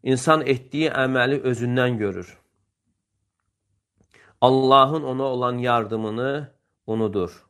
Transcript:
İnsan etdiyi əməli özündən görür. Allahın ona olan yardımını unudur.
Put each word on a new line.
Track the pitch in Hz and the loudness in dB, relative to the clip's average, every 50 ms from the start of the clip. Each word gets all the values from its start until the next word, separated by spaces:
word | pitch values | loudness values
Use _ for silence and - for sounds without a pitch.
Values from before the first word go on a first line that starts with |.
| - | 0
İnsan | 120 131 127 - - 156 160 | 0 -2 0 2 2 2 2
etdiyi | 143 127 135 123 127 - - 143 156 156 | 2 0 -2 -2 -2 -10 -4 -2 -2 -2
əməli | - 135 131 131 131 131 123 127 139 139 - | 0 -2 -2 0 0 0 0 0 0 -2 -2
özündən | 127 123 113 120 120 123 131 127 123 123 110 | -4 -4 -2 -2 -2 0 0 0 0 0 -2
görür. | 107 101 92 90 90 - - _ _ _ _ _ _ _ _ _ _ _ _ _ _ _ _ _ _ _ _ _ _ _ _ _ _ _ _ _ _ _ _ _ _ _ _ - - _ _ _ | -4 -4 -4 -6 -12 -14 -18 _ _ _ _ _ _ _ _ _ _ _ _ _ _ _ _ _ _ _ _ _ _ _ _ _ _ _ _ _ _ _ _ _ _ _ _ -20 -20 _ _ _
Allahın | - 127 131 135 131 131 135 139 131 135 151 160 143 | 2 4 4 4 4 6 8 6 6 6 2 -4 -4
ona | 131 127 131 135 | -6 -6 -4 -4
olan | 135 127 123 123 123 123 123 | -4 -4 -2 -2 -2 -2 -2
yardımını | 123 123 120 117 110 101 113 110 110 107 107 113 123 135 139 147 147 - _ _ _ _ _ _ _ - | -2 0 0 0 0 -2 -6 -6 -6 -6 -6 -4 -4 -4 -6 -6 -10 -12 _ _ _ _ _ _ _ -6
unudur. | 110 113 110 107 98 101 90 85 - - _ _ | -4 -2 -2 -2 -2 -4 -6 -6 -8 -16 _ _